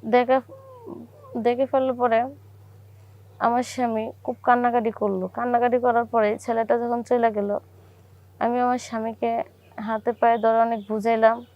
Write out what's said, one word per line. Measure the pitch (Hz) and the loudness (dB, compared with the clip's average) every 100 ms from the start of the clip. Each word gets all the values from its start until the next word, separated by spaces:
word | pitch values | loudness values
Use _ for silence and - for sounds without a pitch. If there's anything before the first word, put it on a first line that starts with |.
| 226 | 2
দেখে, | 247 247 262 254 - 539 508 453 - 233 - - 247 | 2 4 0 0 -20 -20 -20 -16 -16 -18 -20 -12 -2
দেখে | 226 240 269 | -2 0 0
ফেললে | 269 262 | 2 0
পরে | 247 247 226 254 285 - - - - - - - - - - | 0 2 2 0 -8 -20 -20 -20 -20 -20 -20 -20 -20 -20 -2
আমার | 226 240 | 0 0
স্বামী | 247 - 240 220 220 - | -2 -4 -2 -2 -6 -8
খুব | - 247 | -10 -4
কান্নাকাটি | - 247 240 240 226 | 2 2 4 2 0
করলো। | 220 214 190 185 | -2 -2 -2 -4
কান্নাকাটি | - 247 240 247 240 | -6 -2 0 2 2
করার | 247 233 233 | 2 0 0
পরে | 233 214 220 | 0 0 -2
ছেলেটা | - 226 220 233 | -4 -4 0 0
যখন | 240 240 | 0 -4
চলে | 226 247 233 | 0 2 2
গেল, | 214 202 202 - - - - _ - - - | 0 -2 -4 -6 -20 -20 -20 _ -20 -20 -4
আমি | 226 247 | -2 0
আমার | 247 247 | 0 -2
স্বামীকে | - 226 220 220 233 233 - _ - - | -6 -8 -6 -4 -4 -4 -6 _ -20 -12
হাতে | 214 226 233 | -6 -4 -4
পায়ে | 233 233 233 | 0 2 4
ধরে | 226 226 | 2 2
অনেক | 226 226 202 | 2 0 -4
বুঝাইলাম। | 214 214 226 220 233 240 | -4 0 4 4 4 -8